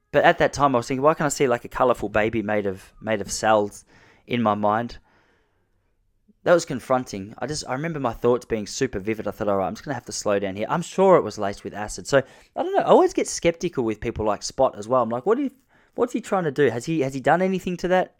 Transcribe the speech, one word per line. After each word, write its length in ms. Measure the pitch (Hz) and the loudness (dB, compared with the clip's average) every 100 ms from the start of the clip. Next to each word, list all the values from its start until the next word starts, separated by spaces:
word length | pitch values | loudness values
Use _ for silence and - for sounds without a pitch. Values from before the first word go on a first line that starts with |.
| _ | _
But 140 | 147 | 4
at 120 | 143 170 | 4 4
that 140 | 147 | 2
time, 220 | - 139 | 2 2
I 40 | 123 | 2
was 80 | 117 | 0
thinking, 160 | 131 | 0
"Why 120 | 143 | 2
can't 120 | 160 151 | 2 0
I 40 | |
see, 180 | - 135 | 0 0
like, 160 | 120 | 0
a 40 | - | -4
colourful 420 | - 127 117 104 | 0 2 2 -2
baby 320 | 107 107 113 | 0 0 0
made 240 | 104 107 101 | -2 -2 -2
of, 260 | 95 - - | -6 -12 -12
made 220 | 107 107 | -4 -4
of 100 | 95 | -4
cells 540 | - 110 110 104 - - _ _ _ - | -2 2 4 2 -6 -20 _ _ _ -6
in 160 | 120 | -2
my 120 | 110 | 0
mind?" 440 | 104 104 110 120 - _ _ _ _ _ _ _ _ _ _ _ _ _ _ | 2 2 0 -2 -10 _ _ _ _ _ _ _ _ _ _ _ _ _ _
That 80 | - | 2
was 140 | 175 - | 4 2
confronting. 680 | 131 - 127 127 101 98 120 | -6 0 0 -2 -10 -10 -8
I 80 | 123 | -8
just, 180 | 147 - | -6 -6
I 60 | |
remember 280 | 131 165 151 | -6 -6 -4
my 120 | 127 | -4
thoughts 320 | 110 123 123 | 0 2 2
being 220 | - 110 101 | 0 -6 -6
super 320 | - 131 104 | -4 -4 -4
vivid. 280 | 95 110 104 | -4 -4 -6
I 40 | |
thought, 180 | - 104 | -4 0
"All 80 | 98 | 0
right, 100 | 92 | 0
I'm 80 | |
just 100 | 107 | -4
gonna 100 | 156 | -8
have 100 | 120 | -10
to 80 | - | -8
slow 260 | - 107 101 | -6 -2 0
down 160 | 98 | -2
here." 120 | 95 107 | -4 -4
I'm 140 | 156 | -4
sure 340 | 165 - 190 165 | -4 2 6 6
it 60 | |
was 160 | 101 107 | 4 -4
laced 260 | 101 104 | -6 -6
with 80 | 101 | -10
acid. 340 | 90 104 - 90 | -10 -10 -10 0
So, 120 | 139 - - _ | 0 0 -6 _
I 80 | - | -6
don't 120 | 339 | -2
know. 80 | 392 | 0
I 20 | |
always 300 | - 220 359 | 6 6 6
get 120 | - - | 0 -4
skeptical 560 | - 170 165 117 - | -2 -2 0 -2 -2
with 180 | 113 107 | -2 -4
people 260 | 117 104 107 | -6 -4 -2
like 160 | 101 | -2
Spot 340 | - - 131 - | -4 0 0 0
as 100 | 104 | 0
well. 160 | 127 | 0
I'm 60 | 113 | 2
like, 160 | 117 | -2
"What 140 | 185 247 | 0 0
do 60 | |
you, 60 | 277 - _ _ _ | -2 -8 _ _ _
what's 180 | - 247 | -4 -2
he 80 | - | -2
trying 240 | - 196 | -2 -2
to 80 | 160 | 0
do? 160 | 135 139 | 2 2
Has 160 | 117 | 2
he, 160 | 160 160 | -2 -2
has 140 | 135 | -2
he 60 | 135 | 0
done 200 | 127 165 | 2 2
anything 380 | 190 185 185 180 | 2 -2 -6 -4
to 100 | 180 | 0
that?" 280 | 185 - _ | 0 0 _